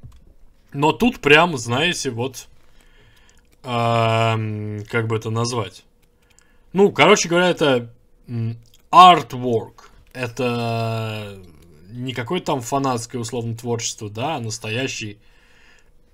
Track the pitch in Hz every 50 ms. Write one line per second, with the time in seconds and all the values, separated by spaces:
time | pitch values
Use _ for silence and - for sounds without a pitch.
0 | - - - - - - - - - - _ _ _ _ - 143 143 156 151 -
1 | 226 240 240 - - 143 147 156 170 180 156 123 107 117 120 131 160 180 160 -
2 | - 135 113 113 120 107 110 - - - - - - - - - - - - -
3 | - - - - - - _ _ _ _ _ _ - 127 120 117 117 117 117 117
4 | 113 113 110 113 113 113 110 110 110 107 107 104 104 107 104 104 104 - - 117
5 | 113 110 113 110 - 113 110 117 120 120 127 117 98 92 - - - _ _ _
6 | _ _ _ _ _ _ _ _ _ _ _ _ _ _ - 180 202 185 - 131
7 | 143 175 208 202 - 165 170 175 180 180 170 - 165 143 131 123 120 117 - _
8 | _ _ _ _ _ - 120 117 113 113 113 - - - - - _ _ - 170
9 | 185 180 175 156 135 - 135 123 123 123 117 107 - - - - - - - -
10 | - _ - 127 127 117 113 - 127 123 120 120 117 117 113 113 113 113 113 113
11 | 110 110 107 107 104 101 98 95 92 87 78 - - 85 78 76 87 92 113 123
12 | 123 131 123 127 117 113 175 185 - - 151 131 117 - 143 139 139 135 123 113
13 | 113 - - 120 117 113 - 123 113 117 113 113 - 120 120 110 - - - -
14 | 110 104 101 110 127 156 160 131 117 110 107 - - 110 107 123 135 120 - -
15 | 117 104 101 - _ - _ _ _ _ _ _ - - - _ _ _ _ _
16 | _ _